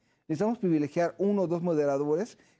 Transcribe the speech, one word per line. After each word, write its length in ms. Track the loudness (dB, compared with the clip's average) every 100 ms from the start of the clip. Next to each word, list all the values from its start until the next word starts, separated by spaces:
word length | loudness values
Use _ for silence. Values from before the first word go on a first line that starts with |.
| _ _ -6
Necesitamos 300 | -2 -2 0
privilegiar 560 | 0 0 0 0 -2 0
uno 260 | 0 0
o 40 | 0
dos 140 | -2
moderadores 760 | 0 0 2 0 0 -2 -2 -12 _